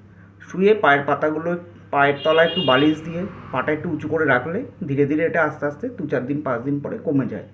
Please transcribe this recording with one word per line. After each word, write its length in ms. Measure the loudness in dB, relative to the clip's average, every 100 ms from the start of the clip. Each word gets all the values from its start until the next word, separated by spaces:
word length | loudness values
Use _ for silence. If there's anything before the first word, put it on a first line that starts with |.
| -20 -20 -20 -20
শুয়ে 340 | -10 2 2
পায়ের 280 | 4 4 4 2
পাতাগুলো, 520 | 0 0 -2 -4 -6 -8 -20 -4
পায়ের 240 | 2 2 2
তলায় 240 | 2 4 4
একটু 140 | 2
বালিশ 400 | 2 4 4 2
দিয়ে 240 | -4 -8 -8 -10 -8
পাটা 200 | -4 -2
একটু 180 | -2 -2
উঁচু 180 | -6 -2
করে 180 | 0 2
রাখলে 380 | 2 0 -6 -8 -8 -4
ধীরে 180 | 0 2
ধীরে 180 | 2
এটা 180 | 0 2
আস্তে 240 | 0 0 -6
আস্তে 220 | -4 -10
দু 180 | -8 -4
চার 200 | -2 -2
দিন, 160 | -4
পাঁচ 200 | -2 -4
দিন 180 | -2 -4
পরে 180 | -4 -6
কমে 280 | -2 0 0
যায়। 200 | -6 -12